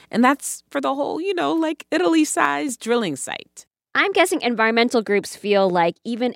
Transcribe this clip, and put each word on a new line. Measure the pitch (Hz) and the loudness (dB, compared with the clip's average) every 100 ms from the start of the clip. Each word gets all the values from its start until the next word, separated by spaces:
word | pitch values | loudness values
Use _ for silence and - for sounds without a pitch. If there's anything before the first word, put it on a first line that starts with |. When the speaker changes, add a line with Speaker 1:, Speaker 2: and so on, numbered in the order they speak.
| _ | _
Speaker 1:
And | 208 | 2
that's | 247 285 - - _ | 2 2 -4 -12 _
for | 285 | -6
the | 262 | -4
whole, | 277 285 302 | -4 -4 -4
you | 381 | -4
know, | 359 285 | -2 -2
like, | 330 311 320 - | 0 -2 -4 -4
Italy-sized | 320 349 330 302 349 285 285 294 226 | 0 2 2 2 2 0 0 -4 -6
drilling | 220 240 202 139 | -2 -2 -2 -6
site. | - - - - - _ _ | -8 -10 -12 -20 -20 _ _
Speaker 2:
I'm | 262 349 | -2 0
guessing | 392 359 330 | 2 2 2
environmental | 247 226 220 233 240 240 | -2 0 2 2 2 0
groups | 202 202 - - | 0 -2 -2 -8
feel | 202 202 190 | 0 4 4
like | 175 170 - | 2 0 -2
even | 220 233 247 | -10 -4 -4